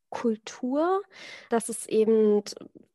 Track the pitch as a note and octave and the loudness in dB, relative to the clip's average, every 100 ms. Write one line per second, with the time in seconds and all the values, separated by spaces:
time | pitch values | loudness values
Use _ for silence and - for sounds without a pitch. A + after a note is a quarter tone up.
0 | _ - A#3+ A3 - - B3+ C#4+ E4+ F#4+ | _ -4 -2 -2 -8 -10 -4 0 0 0
1 | - - - - - A3+ - A3+ - A3 | -4 -16 -18 -20 -4 -2 -2 -10 -2 2
2 | A3 A3 G#3+ G#3 - - - - _ | 4 4 4 2 0 -12 -18 -20 _